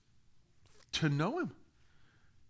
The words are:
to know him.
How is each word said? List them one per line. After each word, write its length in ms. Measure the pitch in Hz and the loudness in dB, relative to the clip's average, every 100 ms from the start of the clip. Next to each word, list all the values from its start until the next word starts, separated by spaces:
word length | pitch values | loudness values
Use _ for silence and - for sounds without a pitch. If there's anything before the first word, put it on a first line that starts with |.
| - - - - - - - - - | -20 -20 -20 -20 -20 -20 -20 -20 -8
to 160 | - 156 | 0 2
know 300 | 143 170 339 | 2 0 0
him. 120 | 226 - - _ - - - - - - | -4 -6 -20 _ -20 -20 -20 -20 -20 -20